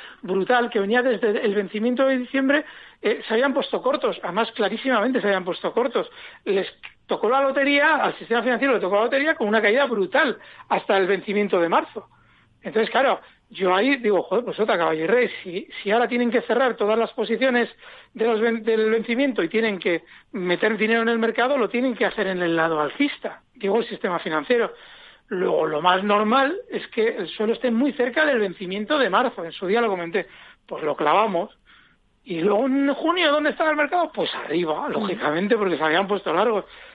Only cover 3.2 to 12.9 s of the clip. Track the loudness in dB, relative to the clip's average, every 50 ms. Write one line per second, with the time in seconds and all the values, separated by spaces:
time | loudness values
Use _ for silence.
3.2 | -2 -2 0 0 2 2 0 0 -2 -2 -4 -2 0 0 0 0 0 -2 -4 -4
4.2 | -6 -6 -2 -2 -2 -2 -2 -2 -2 -2 -2 -2 -2 0 0 2 2 0 0 0
5.2 | 0 0 0 0 -2 -4 -6 -4 -4 -4 0 0 0 0 0 -2 -4 -6 -8 -20
6.2 | -20 -20 -20 -10 -4 -2 0 0 -2 -4 -8 _ -20 -20 -20 _ _ -6 -4 0
7.2 | 0 2 2 2 2 2 2 2 2 2 4 4 4 4 2 2 0 -2 -2 -4
8.2 | -4 -2 -2 0 0 0 0 0 2 2 2 2 0 0 2 2 2 2 0 0
9.2 | 0 0 0 0 0 0 2 2 4 4 4 4 2 2 0 -2 -2 0 2 2
10.2 | 2 2 0 -4 -10 -20 -20 -14 -6 -2 -2 -2 0 2 2 2 2 2 0 0
11.2 | -2 -2 -2 0 0 2 2 2 2 2 2 0 0 -2 -8 -14 -16 -16 _ _
12.2 | _ _ _ _ _ _ _ _ -10 -4 -2 -2 0 0